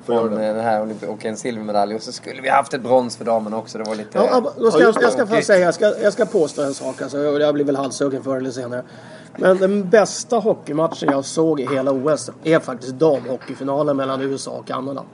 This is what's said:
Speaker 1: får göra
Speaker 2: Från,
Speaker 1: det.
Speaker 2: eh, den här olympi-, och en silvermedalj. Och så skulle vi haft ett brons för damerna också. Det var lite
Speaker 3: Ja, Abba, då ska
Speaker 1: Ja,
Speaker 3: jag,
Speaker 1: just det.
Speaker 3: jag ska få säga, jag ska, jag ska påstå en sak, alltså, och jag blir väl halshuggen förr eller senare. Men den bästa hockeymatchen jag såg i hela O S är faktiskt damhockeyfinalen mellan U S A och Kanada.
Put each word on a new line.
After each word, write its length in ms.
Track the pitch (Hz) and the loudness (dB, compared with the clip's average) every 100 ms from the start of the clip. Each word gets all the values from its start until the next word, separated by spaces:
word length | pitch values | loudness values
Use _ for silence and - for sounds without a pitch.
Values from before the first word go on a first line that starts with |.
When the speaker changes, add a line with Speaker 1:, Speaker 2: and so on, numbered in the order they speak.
Speaker 1:
får 100 | - | 0
göra 140 | 117 113 | 0 0
Speaker 2:
Från, 100 | 107 | 0
Speaker 1:
det. 80 | 107 | -2
Speaker 2:
eh, 60 | |
den 100 | 107 | -2
här 180 | 113 107 | 0 0
olympi-, 240 | 110 107 104 | -2 -6 -8
och 180 | 104 | -6
en 120 | 113 110 | -6 -6
silvermedalj. 580 | 131 113 107 104 101 | -6 -6 -2 0 0
Och 80 | 110 | -4
så 100 | 127 | -8
skulle 300 | - - 131 | -12 -12 -6
vi 60 | 131 | 2
haft 260 | 135 135 | 2 2
ett 80 | 139 | -6
brons 340 | 113 127 120 117 | 2 2 2 -6
för 80 | |
damerna 320 | 113 113 104 110 | 0 0 0 -6
också. 200 | 117 113 | -8 -8
Det 60 | |
var 100 | 110 | -6
lite 240 | 110 104 - | -6 -2 0
Speaker 3:
Ja, 100 | 247 | 2
Abba, 180 | 254 226 - | 2 0 0
då 120 | 226 | 2
ska 80 | 233 | 6
Speaker 1:
Ja, 40 | |
Speaker 3:
jag, 40 | 240 | 4
Speaker 1:
just 100 | 262 | 6
det. 60 | |
Speaker 3:
jag 80 | 240 | 2
ska 140 | - 208 | 2 0
få 160 | 220 | 0
säga, 220 | - 190 | 4 4
jag 100 | 175 | 4
ska, 100 | - 208 196 | 2 0 2
jag 100 | 208 | 0
ska 120 | 196 214 | 2 0
påstå 360 | 202 147 - | 2 0 0
en 120 | 143 | -4
sak, 280 | 135 131 131 | -4 -8 -6
alltså, 160 | 139 139 | -6 -2
och 220 | 147 143 | 0 2
jag 140 | 151 | 2
blir 100 | 147 | 2
väl 120 | 143 139 | 0 0
halshuggen 460 | 135 - 143 131 | -2 -2 -2 -2
förr 140 | 120 131 | -4 -4
eller 140 | 131 | -4
senare. 320 | 123 120 123 - - - - - - | -6 -8 -8 -10 -18 -20 -20 -16 0
Men 220 | 180 190 | 4 4
den 300 | 190 202 185 | 4 2 4
bästa 460 | 214 185 - - 233 | 4 4 -2 -2 0
hockeymatchen 720 | 208 170 - 151 160 - - | 2 -2 -2 0 0 0 0
jag 120 | 139 | 0
såg 360 | 131 - 160 147 | -2 0 2 2
i 60 | 123 | -2
hela 260 | 135 131 | -2 0
O 180 | 135 139 | 0 0
S 200 | 143 - - | -2 -4 -8
är 140 | 160 160 | 0 2
faktiskt 360 | - 120 131 | 0 -10 -10
damhockeyfinalen 1040 | 127 156 135 120 123 - 127 135 139 147 139 | 2 2 2 -2 -8 -10 -8 -4 0 0 0
mellan 240 | 135 135 | -2 -2
U 120 | 135 | -4
S 140 | 135 - | -6 -8
A 20 | |
och 160 | 123 120 | -10 -8
Kanada. 360 | 127 135 135 - | -8 -6 -10 -12